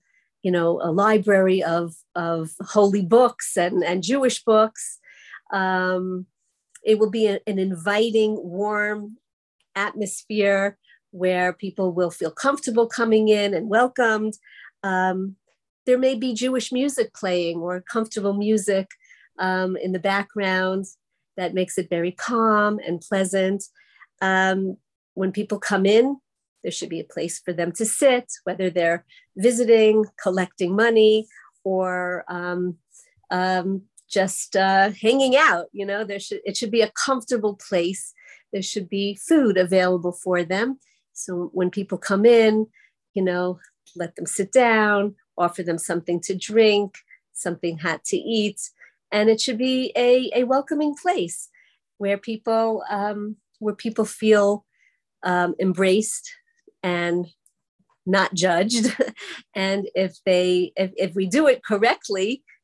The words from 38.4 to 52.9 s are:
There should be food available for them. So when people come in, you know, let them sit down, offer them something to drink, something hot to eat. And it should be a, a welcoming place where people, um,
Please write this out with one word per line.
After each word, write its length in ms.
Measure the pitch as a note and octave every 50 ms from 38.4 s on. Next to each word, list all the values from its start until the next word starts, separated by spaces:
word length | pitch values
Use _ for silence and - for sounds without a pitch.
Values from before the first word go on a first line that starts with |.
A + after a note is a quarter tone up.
| _ _ -
There 80 | G3
should 260 | F#3 - - G#3+ F#3
be 280 | E3+ - G3 G3+ G3+ G3+
food 420 | - - - D#4+ D#4 C4+ A3 G#3
available 560 | F#3 F#3 E3+ F#3+ F#3 F3+ F#3 F#3 F3+ E3 F3 F3
for 300 | - - F#3 F3+ F3 F3
them. 360 | E3 F#3 G3 A3+ C4 C4+ - _ _ _ _ _ _
So 380 | - - - - F#3 F3 F3+ - -
when 160 | F#3 F3+ F#3
people 280 | - G#3 F#3+ - F#3+
come 280 | F3+ - - G3+ G3 G#3
in, 420 | A#3 A#3 A#3 A3 A3 G#3+ G#3+ A3 A3 _ _ _ _ _ _ _ _ -
you 100 | G3+ F#3+
know, 360 | F#3 F3 F3+ F3+ F3+ F3+ E3+ _ _ _ _ _ _ -
let 200 | F3 E3+ E3 -
them 100 | - -
sit 260 | - - - F#3+ F#3+
down, 640 | - C4 B3 A#3 A3+ A3 G#3+ G#3 G#3 G3+ G3+ G#3 G3+ _ _ _ _
offer 260 | - F3 E3+ - - F3
them 140 | F3 E3
something 440 | E3+ - - E3+ E3+ E3 - F3 E3+
to 140 | E3+ - F#3+
drink, 600 | F3+ - - G#3+ A3+ A3 G#3+ G#3 G3+ G#3 G3 - - - _ _ - _ _ -
something 460 | - - - F3 E3+ - E3+ E3 D#3
hot 260 | D#3 E3 D#3+ - -
to 120 | - -
eat. 440 | F3+ - - A3+ A3 G#3 G#3 G3+ - - - _ _ - - _ _ _ -
And 180 | - G#3 G#3+ A3
it 120 | A3 A3
should 160 | - - A#3+
be 340 | G#3+ B3+ C4 C4 B3+ C4 - -
a, 340 | - B3 B3 B3 B3+ B3+ A3+ -
a 100 | A#3 B3+
welcoming 500 | A#3 C4 C#4 C#4 - D#4+ D4 D4+ D4 C#4+ -
place 500 | - F4+ F4+ F4+ F3+ E3+ - - - - _ _ _ _ _ _ _ _ _
where 200 | - G3+ G3 G3+
people, 640 | G3 - - A3 A3 - A#3 A3+ A3+ A3+ A3+ A3+ G3 -
um, 460 | -